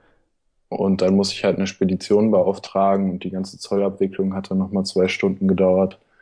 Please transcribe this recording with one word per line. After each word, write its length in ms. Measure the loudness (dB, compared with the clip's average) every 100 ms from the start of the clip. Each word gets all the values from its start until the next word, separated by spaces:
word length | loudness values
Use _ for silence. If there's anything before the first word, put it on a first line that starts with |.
| _ _ _ _ _ _ -10
Und 320 | -2 0 2
dann 140 | 4 2
muss 160 | 2
ich 140 | 0 0
halt 100 | 0
eine 100 | -2
Spedition 640 | -2 -2 -2 2 2 4
beauftragen 800 | 4 2 0 -4 0 2 2 0
und 140 | -4
die 60 | -6
ganze 280 | -8 -8 -10
Zollabwicklung 760 | -6 -2 -2 -2 -4 -2 -4
hat 180 | -4 -4
dann 60 | -4
nochmal 260 | -2 -2 -2
zwei 220 | 0 0
Stunden 400 | 0 -2 0 0
gedauert. 500 | 2 4 4 2 -2 _ _